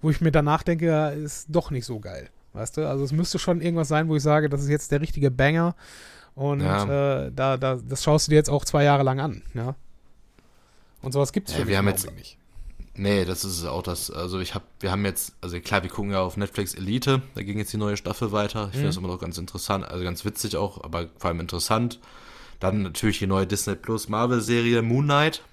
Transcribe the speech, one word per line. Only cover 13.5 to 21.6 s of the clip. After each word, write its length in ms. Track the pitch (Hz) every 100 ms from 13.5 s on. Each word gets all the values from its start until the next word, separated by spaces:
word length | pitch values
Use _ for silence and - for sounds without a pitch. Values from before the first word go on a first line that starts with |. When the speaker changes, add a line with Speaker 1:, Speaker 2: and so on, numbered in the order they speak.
| 85
Speaker 2:
es 60 | 82
auch, 160 | 87
das, 280 | 92 87 -
also 280 | - 90 92
ich 140 | 90
hab, 100 | 104 - -
wir 100 | 98
haben 140 | 95 101
jetzt, 280 | 92 - -
also 160 | 90 87
klar, 200 | - 104
wir 80 | 90
gucken 220 | - 101
ja 80 | 98
auf 140 | 92 90
Netflix 360 | 101 - 98
Elite, 480 | - 92 120 135 131 131 -
da 60 |
ging 160 | 98 101
jetzt 140 | 101
die 60 | 104
neue 180 | 104 101
Staffel 340 | - 104 113
weiter. 320 | 101 104 113 101
Ich 100 | 110
Speaker 1:
Mhm. 40 |
Speaker 2:
find 60 | 143
das 80 | 175
immer 100 | 92
noch 120 | 90
ganz 180 | - 85
interessant, 480 | 90 92 - 98 -
also 180 | 90
ganz 220 | 90 87 107
witzig 320 | - 110 80
auch, 260 | 98 -
aber 240 | - 87 82 -
vor 120 | 92
allem 100 | 85
interessant. 600 | 85 90